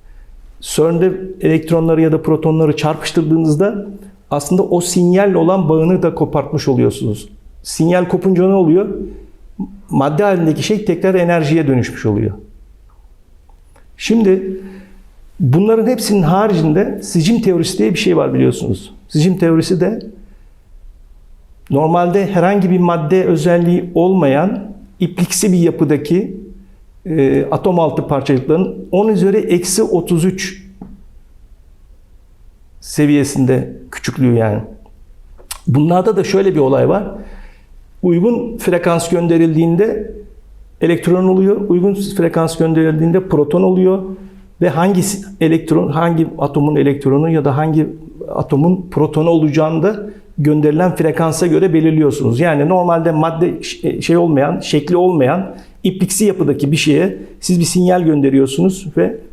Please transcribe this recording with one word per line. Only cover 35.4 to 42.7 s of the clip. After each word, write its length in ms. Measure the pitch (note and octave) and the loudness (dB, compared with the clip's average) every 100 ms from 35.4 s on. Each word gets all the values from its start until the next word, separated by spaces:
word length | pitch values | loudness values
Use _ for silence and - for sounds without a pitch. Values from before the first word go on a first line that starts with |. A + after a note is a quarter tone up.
| - - - | -18 -8 -2
Bunlarda 500 | C3 D#3+ F3+ A3 G3+ | 2 2 2 2 0
da 80 | |
şöyle 300 | - F#3+ G3 | 0 0 2
bir 60 | D#3 | 2
olay 280 | C3+ C3+ B2+ | 2 2 2
var. 160 | G3 G3+ - - - - - - - - - | 0 -4 -12 -16 -18 -20 -20 -20 -20 -20 -4
Uygun 560 | F3+ E3+ A3 A#3+ - - | 0 2 2 0 -6 -6
frekans 500 | - F3 F3 E3+ - | -2 0 0 -2 0
gönderildiğinde 1040 | F3 E3+ E3 E3 D#3+ E3 E3+ A3 G#3+ G#3+ - - - - - - - | -2 2 2 2 2 2 2 0 -2 -8 -14 -20 -20 -20 -20 -20 -2
elektron 480 | E3 E3+ E3+ F3+ F#3 | 0 0 0 2 2
oluyor, 400 | F#3 F#3+ G#3 G3 | 4 2 2 0
uygun 260 | F3 G3 | 2 2
frekans 640 | G3 - - E3+ E3 D#3+ - | 0 -4 -2 0 0 -2 0
gönderildiğinde 680 | D#3+ | 0